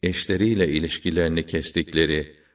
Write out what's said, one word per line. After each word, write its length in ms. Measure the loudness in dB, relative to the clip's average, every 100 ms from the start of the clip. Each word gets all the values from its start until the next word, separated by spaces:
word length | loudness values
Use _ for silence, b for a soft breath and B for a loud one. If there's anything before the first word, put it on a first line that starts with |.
eşleriyle 640 | -4 -2 -2 2 2 2 2
ilişkilerini 760 | 0 -2 -4 -2 0 0 0
kestikleri, 920 | -2 -4 -4 -4 0 2 2 0 -4 -12 b